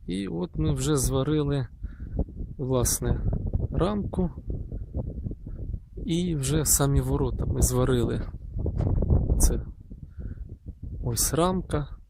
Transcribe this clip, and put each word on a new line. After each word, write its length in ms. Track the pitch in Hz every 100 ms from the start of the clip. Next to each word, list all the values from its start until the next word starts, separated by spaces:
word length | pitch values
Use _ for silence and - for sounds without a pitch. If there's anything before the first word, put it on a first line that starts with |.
| -
І 200 | 92 98
от 280 | 170 90 -
ми 180 | 156
вже 240 | 139 135 147
зварили, 680 | 123 131 135 151 143 143 123 - - - - - - - - -
власне, 640 | 131 127 117 - 123 120 - - - - -
рамку. 580 | - 180 208 101 - 175 - - - - - - - - - - - - - - - - - -
І 300 | 165 180 156
вже 300 | 131 156 143
самі 360 | - 139 139
ворота 440 | 127 139 131 107 127
ми 160 | 131
зварили. 720 | 120 123 127 127 113 113 - - - - - - - - - - - -
Це 260 | - - - - - - - - - - - - - - - -
ось 300 | 123 117 -
рамка. 540 | 143 180 185 - 151 147 -